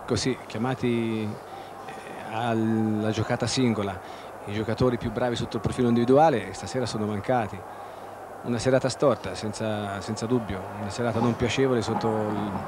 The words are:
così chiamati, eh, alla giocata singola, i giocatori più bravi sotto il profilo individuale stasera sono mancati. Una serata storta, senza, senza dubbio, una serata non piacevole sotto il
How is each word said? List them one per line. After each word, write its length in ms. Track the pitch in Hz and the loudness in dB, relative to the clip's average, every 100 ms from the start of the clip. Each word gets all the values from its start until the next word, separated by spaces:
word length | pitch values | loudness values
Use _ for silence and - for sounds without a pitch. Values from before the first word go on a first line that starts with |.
| - | 0
così 300 | 113 135 123 - | 0 2 -2 -4
chiamati, 800 | 113 123 131 123 117 113 110 107 110 - - - - - | -4 -2 0 0 2 2 0 -2 -6 -10 -14 -14 -14 -12
eh, 480 | - - - - | -12 -12 -12 -8
alla 760 | 110 120 113 110 110 110 107 107 | -4 0 2 2 4 2 2 2
giocata 360 | 110 107 123 120 | 0 0 0 0
singola, 520 | - 127 104 98 92 - - - - | 2 2 2 0 -4 -10 -14 -14 -14
i 80 | - | -8
giocatori 460 | 104 110 110 127 120 | -4 -2 2 2 2
più 120 | 117 | -2
bravi 260 | 110 123 117 | -2 0 0
sotto 200 | - 117 | -2 -2
il 60 | |
profilo 260 | - - 120 | -2 2 4
individuale 640 | 117 120 135 160 123 98 | 4 6 8 8 6 -2
stasera 320 | 95 98 131 | -8 -6 -2
sono 220 | 117 117 104 | -2 -2 -2
mancati. 520 | 104 98 127 104 95 - - - - - - - - | -2 0 0 0 -6 -12 -14 -14 -14 -14 -14 -14 -10
Una 140 | - 120 | -2 0
serata 320 | 131 131 131 | 4 4 2
storta, 460 | - 147 110 98 | 2 2 2 -2
senza, 640 | 95 110 95 110 107 101 98 | -6 -6 -4 -4 -2 -4 -6
senza 240 | 90 107 | -4 -4
dubbio, 380 | 113 127 104 98 95 101 | 2 2 0 -6 -8 -8
una 80 | 104 | -6
serata 320 | 98 120 113 | -2 0 2
non 160 | 120 113 | 2 2
piacevole 460 | 120 107 135 123 | 0 2 4 4
sotto 260 | 107 110 113 | 2 0 0
il 420 | 110 107 104 104 95 | 0 0 -2 -2 -4